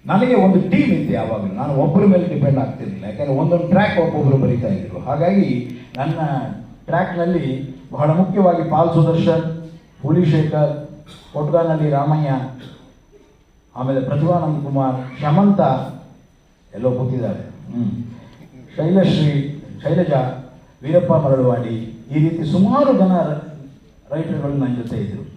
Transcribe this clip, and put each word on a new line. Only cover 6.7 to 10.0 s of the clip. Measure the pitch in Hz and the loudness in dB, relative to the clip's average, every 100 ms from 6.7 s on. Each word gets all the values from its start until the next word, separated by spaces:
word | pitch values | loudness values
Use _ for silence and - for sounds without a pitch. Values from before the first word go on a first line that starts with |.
| - | -18
ಟ್ರ್ಯಾಕ್ನಲ್ಲಿ | - 165 185 175 170 170 135 127 - - - | -4 -2 -2 -2 0 0 -2 -6 -8 -14 -14
ಬಹಳ | 120 151 | -2 2
ಮುಖ್ಯವಾಗಿ | 165 190 208 180 165 156 | 2 2 4 4 4 0
ಪಾಲ್ | 151 170 | 2 2
ಸುದರ್ಶನ್, | 165 156 165 196 - - - - - _ _ | 4 4 4 2 2 -2 -8 -12 -20 _ _